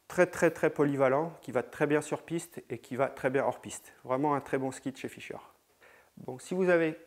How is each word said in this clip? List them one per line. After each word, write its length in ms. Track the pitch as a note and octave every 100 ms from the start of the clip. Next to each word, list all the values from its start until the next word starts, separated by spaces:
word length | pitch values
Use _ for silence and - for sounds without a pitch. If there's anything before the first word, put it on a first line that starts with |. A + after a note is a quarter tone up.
| -
très, 200 | - F3
très, 240 | - E3+
très 180 | D#3+ D#3+
polyvalent, 640 | D#3 C#3+ C#3 C3 C3+ E3 D#3+
qui 100 | -
va 120 | A#2+
très 240 | - - D3+
bien 160 | D3
sur 200 | - C#3+
piste 400 | - E3 - - -
et 80 | A#2+
qui 180 | -
va 140 | B2 C3
très 220 | - C3+
bien 120 | C3+
hors 200 | A2+ -
piste. 320 | G#2 - - -
Vraiment 300 | B2 C3 D3
un 80 | C#3+
très 160 | - C3+
bon 120 | C3
ski 220 | B2+ C3+
de 60 | -
chez 100 | A#2+
Fischer. 300 | - - - - _ _ _ - - _ -
Donc 240 | - B2+
si 100 | -
vous 160 | F#3 F3+
avez 300 | E3+ D#3+ D#3+